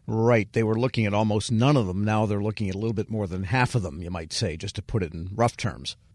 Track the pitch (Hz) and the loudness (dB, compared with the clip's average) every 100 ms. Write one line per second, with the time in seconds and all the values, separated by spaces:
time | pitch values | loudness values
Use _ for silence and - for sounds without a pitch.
0 | - 110 113 120 98 - 110 110 127 - | -4 2 4 4 2 0 0 2 0 2
1 | 107 104 110 104 - 110 131 147 98 92 | 2 2 2 2 0 2 4 4 2 0
2 | 104 107 107 101 104 104 101 95 110 107 | 0 2 0 0 -2 -2 -4 -2 -2 -2
3 | 104 110 98 90 92 131 123 127 90 73 | -2 -2 -2 -2 0 2 2 0 -2 -6
4 | 87 90 82 - 101 76 98 - - 113 | -6 -6 -6 -4 -2 -4 -8 -8 -4 -2
5 | 87 82 87 101 117 - 113 62 67 - | -2 -4 -6 0 0 0 -6 -6 -10 -14
6 | _ | _